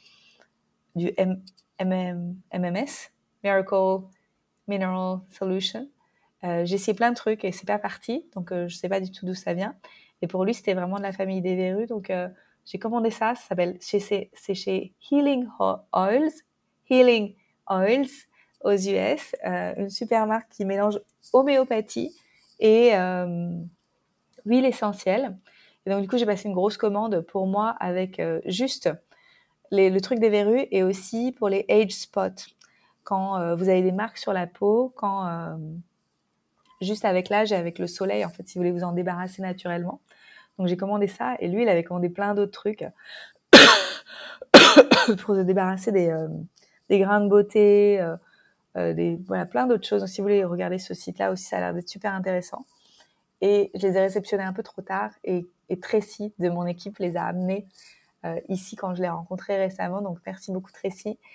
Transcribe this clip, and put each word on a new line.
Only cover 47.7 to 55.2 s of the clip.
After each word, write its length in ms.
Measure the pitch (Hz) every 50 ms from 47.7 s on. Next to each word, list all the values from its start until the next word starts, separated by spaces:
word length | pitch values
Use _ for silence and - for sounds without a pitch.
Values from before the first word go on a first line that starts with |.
| 202 208 208 208 202 196
euh, 140 | 175 165 165 175 _ _ _ _ _ _ _ _ _ _ -
euh, 160 | 185 175 170 165
des, 240 | 165 170 170 170 170 185
voilà, 200 | 185 190 185 175
plein 220 | 180 - 247 254
d'autres 200 | 254 240 196 -
choses. 140 | - 208 202
Donc, 80 | 196 190
si 120 | - -
vous 40 | 196
voulez 180 | 202 208 202 190
regarder 340 | 175 175 175 185 180 180
ce 160 | 185 185 - 180
site-là 380 | - - 185 180 - 196 190
aussi, 140 | 190 185 -
ça 120 | - 202
a 20 | 185
l'air 120 | 180 175 170
d'être 160 | 175 175 -
super 240 | - 190 - 208 196
intéressant. 520 | 190 185 190 185 180 175 - - - 269 - - _ _ _ _ - - _ _ _ _ _ _ -
Et 300 | 190 196 208 202 202 196 -
je 140 | 190 196
les 100 | 190 180
ai 40 | 190
réceptionnés 420 | 190 190 190 208 190 - 208 196 190
un 100 | 185 185
peu 100 | - 214
trop 180 | - - -
tard 300 | 185 - 190 196 208 214 - _